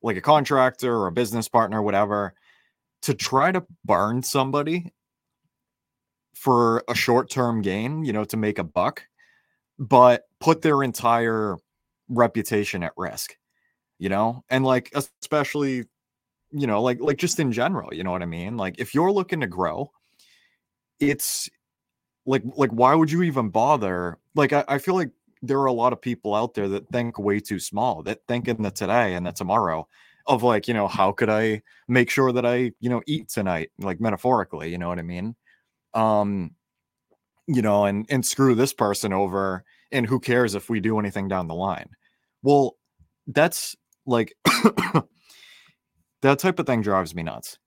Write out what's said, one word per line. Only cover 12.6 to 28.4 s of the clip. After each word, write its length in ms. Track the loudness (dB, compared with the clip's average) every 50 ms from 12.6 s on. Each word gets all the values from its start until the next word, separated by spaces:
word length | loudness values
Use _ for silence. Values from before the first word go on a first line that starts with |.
| -2 -2 -4 -6 -6
at 80 | -8 -8
risk, 400 | -8 -10 -10 -8 -10 -12 -14 -14 _ _ _ _ _ _ _ _ _ _ _ _ _
you 100 | -6 -2
know? 360 | 0 0 0 0 -2 -6 -8 _
And, 160 | -2 0 2
like, 280 | 2 2 0 0 -4 -6
especially, 920 | -8 -8 -8 _ _ -10 -4 -2 -2 -2 -2 -4 -4 -4 -2 -4 -6 -8 _ _ _ _ _ _ _ _ _ _ _ _ _ -8
you 160 | -4 -2 0
know, 120 | 0 2
like, 200 | 2 0 0 0
like, 160 | -2 -2 -2
just 240 | 0 -2 -4 -2 0
in 100 | -2 -2
general, 420 | 0 0 -2 -2 -2 -4 -6 -8 -10
you 120 | -8 -6
know 80 | -4 -4
what 100 | -4 -4
I 40 |
mean? 300 | -6 -8 -8 -8 -8 -6
Like, 220 | -6 -6 -6 -6 -8
if 160 | -10 -4 -2
you're 160 | 0 2 2
looking 300 | 2 0 -2 -2 -4 -4
to 80 | -4 -6
grow, 420 | -4 -2 -2 -2 -2 -4 -10 -12 _ _ _ _ _ _ _ _ _ _ _ _ _ _ _ _ _ _ _ _ _ _
it's, 500 | 0 0 0 0 -2 -6 -4 -6 -8 -10 _ _ _ _ _ _ _ _ _ _ _ _ _ _ _ 0
like, 140 | 0 0 0 -2 0
like, 140 | 0 0 0
why 220 | 4 4 6 6 6
would 180 | 6 4 4
you 120 | 2 2 0
even 280 | 2 0 0 -2 0
bother? 680 | 0 0 2 4 2 2 2 -2 -2 -2 -2 -4 -6 -10 _ _ _
Like, 180 | 2 2 4 4
I, 120 | 0 0
I 120 | 0 -2 -4
feel 180 | -2 -2 -2
like 140 | -2 -2 -4 -8 _ _ _ _ _ -4
there 180 | -2 0 2
are 60 | 2
a 60 | 2 2
lot 200 | 2 2 0 0
of 80 | 0
people 340 | -6 -8 -8 -6 _ -2 0
out 200 | 0 0 -2 -4
there 140 | -4 -4 -2
that 200 | -4 -6 -8 _
think 320 | -4 -4 -4 -4 -6 -4
way 180 | -2 0 0 0
too 220 | -2 -4 -8 -8
small, 420 | -8 -8 -4 -2 -2 -2 -2 -4 -6
that 240 | -10 -10 -10 _
think 220 | -6 -4 -4